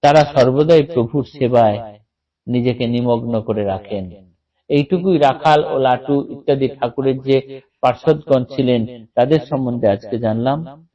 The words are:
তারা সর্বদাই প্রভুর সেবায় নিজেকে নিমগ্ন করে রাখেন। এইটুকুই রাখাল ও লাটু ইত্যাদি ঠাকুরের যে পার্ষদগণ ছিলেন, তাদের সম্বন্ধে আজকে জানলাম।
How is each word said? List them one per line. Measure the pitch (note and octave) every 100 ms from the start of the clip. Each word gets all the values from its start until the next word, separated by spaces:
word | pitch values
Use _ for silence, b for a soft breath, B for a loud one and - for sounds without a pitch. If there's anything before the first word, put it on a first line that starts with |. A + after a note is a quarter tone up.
তারা | D3 D3+
সর্বদাই | D3 C#3 B2 C3 D3+ E3
প্রভুর | C#3+ - A2+ C#3+ B2+ -
সেবায় | B2+ A#2+ A2+ G#2 A2+ G#2 _ _ _ _ -
নিজেকে | B2 B2 A#2+ A#2+
নিমগ্ন | A#2+ B2 A#2 A#2+ A#2
করে | A2 G#2+
রাখেন। | G2+ F#2+ G2 G#2 F#2+ G2 F#2+ _ _ _ _
এইটুকুই | D3 C#3+ F#3 F#3 E3+
রাখাল | C#3 C3 D#3 D3+
ও | D3+ C3+
লাটু | C3 B2+ C3 C#3+ C3+
ইত্যাদি | C#3 C#3 C#3 C3
ঠাকুরের | C#3 A#2+ B2+ C3+ C3
যে | C3 C3+ C3+ C3+ _ _
পার্ষদগণ | C3 A#2+ - D3+ - C3+
ছিলেন, | B2 - B2+ B2 A#2 B2 A2+
তাদের | - B2 D#3 B2+
সম্বন্ধে | C#3+ B2+ A#2+ A2
আজকে | G2+ G#2 A#2+
জানলাম। | A#2 A2 B2 C#3+ E3 D3 E3